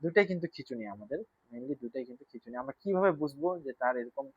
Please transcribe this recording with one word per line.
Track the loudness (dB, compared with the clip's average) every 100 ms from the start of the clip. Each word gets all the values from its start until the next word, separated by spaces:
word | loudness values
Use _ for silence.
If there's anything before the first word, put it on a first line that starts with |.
দুটাই | 2 4 4
কিন্তু | 2 -4
খিঁচুনি | -6 -8 -8 -8
আমাদের, | -10 -6 -6 -6 _ _
mainly | -10 -8 -6
দুটাই | -6 -8 -10
কিন্তু | -12 -16
খিঁচুনি। | -16 -10 -8
আমরা | -8 -4
কিভাবে | 0 6 6
বুঝবো | 4 0 0 -2 0
যে | -4 0
তার | 2 2
এরকম | -2 -6 -10